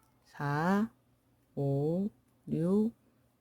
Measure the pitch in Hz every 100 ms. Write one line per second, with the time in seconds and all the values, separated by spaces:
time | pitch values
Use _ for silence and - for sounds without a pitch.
0 | _ _ _ - 143 147 170 202 226 -
1 | _ _ _ _ _ - 139 139 147 175
2 | 202 - _ _ - 147 170 202 220 -
3 | _ _ _ _